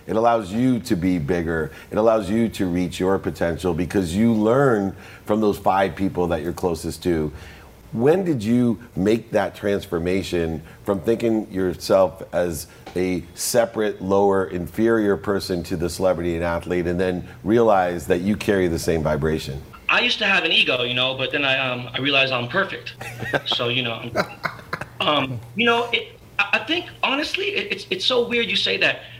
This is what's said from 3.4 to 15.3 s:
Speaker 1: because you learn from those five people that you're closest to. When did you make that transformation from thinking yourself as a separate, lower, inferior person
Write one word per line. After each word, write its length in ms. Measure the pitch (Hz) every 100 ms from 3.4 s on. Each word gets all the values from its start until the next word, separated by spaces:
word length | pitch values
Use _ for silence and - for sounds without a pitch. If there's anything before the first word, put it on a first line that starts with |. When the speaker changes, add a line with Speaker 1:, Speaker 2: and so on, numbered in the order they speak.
| 85 76 90
Speaker 1:
because 440 | 80 82 101 85 95
you 160 | 117
learn 640 | 107 107 131 139 104 98 - - - -
from 140 | 107
those 160 | 104 -
five 380 | 101 95 98
people 320 | 73 98 87 85
that 160 | 82
you're 100 | 85
closest 520 | 80 90 82 82 -
to. 280 | 90 82 76 - - - - - -
When 320 | 113 135 185
did 180 | 175 131
you 380 | 104 123 120 110 - 85
make 340 | 101 113 -
that 240 | 101 92
transformation 1080 | - 101 98 - 87 87 95 - 87 82 78 - -
from 180 | - 98
thinking 480 | 113 113 113 110 -
yourself 720 | 92 92 85 - 98 92 - -
as 340 | 85 87 76 - - - 90
a 260 | 92 87 -
separate, 680 | - - 120 - 113 104 -
lower, 440 | 92 98 101 95 92
inferior 680 | 90 85 - 113 113 101 98
person 460 | 104